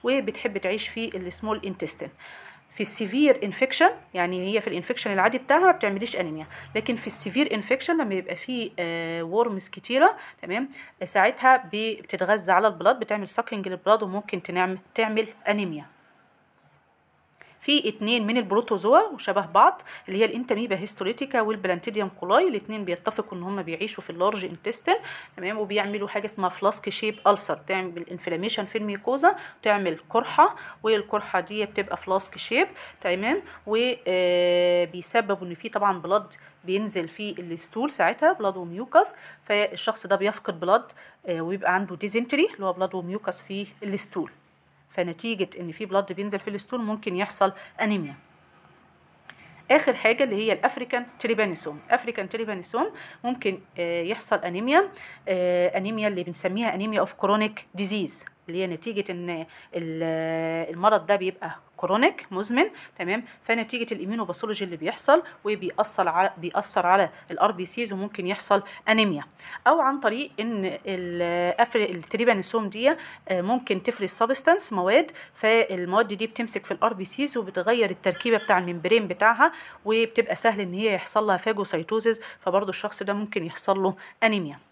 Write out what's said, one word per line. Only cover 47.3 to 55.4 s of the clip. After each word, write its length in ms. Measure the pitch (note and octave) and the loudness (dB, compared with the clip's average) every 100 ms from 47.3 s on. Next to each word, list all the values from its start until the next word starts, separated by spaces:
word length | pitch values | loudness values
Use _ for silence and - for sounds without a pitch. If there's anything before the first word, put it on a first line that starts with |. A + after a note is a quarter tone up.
| - G3 - - - | 0 0 0 -18 -4
أنيميا. 340 | A3 G3+ D3 C#3 _ _ _ _ _ _ _ _ _ _ - - - - - | -2 -2 -4 -12 _ _ _ _ _ _ _ _ _ _ -20 -20 -20 -20 2
آخر 240 | C#4+ D4+ | 4 4
حاجة 300 | A#3 A3 A3+ | 2 2 2
اللي 120 | C4 G3+ | 0 0
هي 160 | A3 | 0
الأفريكان 540 | G3 B3+ - A#3+ B3 A#3+ - | 2 2 0 -4 -4 -4 -6
تريبانيسوم. 640 | A#3 A3 G#3 D#3+ D#3+ D3 - | 0 2 0 -2 -8 -12 0
أفريكان 380 | A#3+ A#3+ A#3 F#3+ | 0 0 -6 -6
تريبانيسوم 640 | A3+ A3 G3 F3 A#3 F#4+ - - - | -6 -6 -8 -4 -2 -2 -6 -18 -8
ممكن، 360 | A#3+ B3+ G3+ F#3+ - - | -6 -2 -2 -4 -12 -6
آه، 240 | E3+ E3+ | -4 -2
يحصل 340 | E3+ A3 - G#3 | -2 -4 0 -2
أنيميا، 540 | F3+ F3+ A#3+ D#4+ G4 - - - - | 0 -4 2 2 2 -6 -20 -12 -4
آه، 480 | F#3 | 0